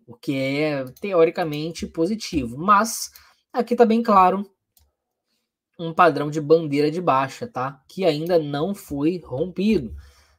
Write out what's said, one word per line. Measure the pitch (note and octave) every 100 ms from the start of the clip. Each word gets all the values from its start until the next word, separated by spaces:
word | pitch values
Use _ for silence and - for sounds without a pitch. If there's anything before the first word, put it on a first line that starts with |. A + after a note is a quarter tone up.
| -
o | -
que | - C3+
é | C3+ C#3+ D#3 C#3+ C3 -
teoricamente | G3+ F3+ E3 E3+ E3 D3 D#3+ D#3+ -
positivo. | - E3 A3 - E3 A#2+ B2
Mas | F#3 G3+ A3+ - - - _ _ _
aqui | C4 A#3+ A#3+
tá |
bem | A3+ A3+
claro | A3+ G3+ F#3 G3 G3+ _ _ _ _ _ _ _ _ _ _ _ _ -
um | E3
padrão | E3 F3 C#3+ D3
de | D#3
bandeira | D3 E3 D#3+ C#3+ D3+
de | E3
baixa, | E3+ C3 C3+ - A#2
tá? | B2+ C3 - _
Que | - F#3
ainda | D3+ D#3+ F3
não | D3 C#3+ F3 G3
foi | - C#3+ D3+ F3+ -
rompido. | B2+ F3+ F3 G3+ G3+ A#2 - - _ _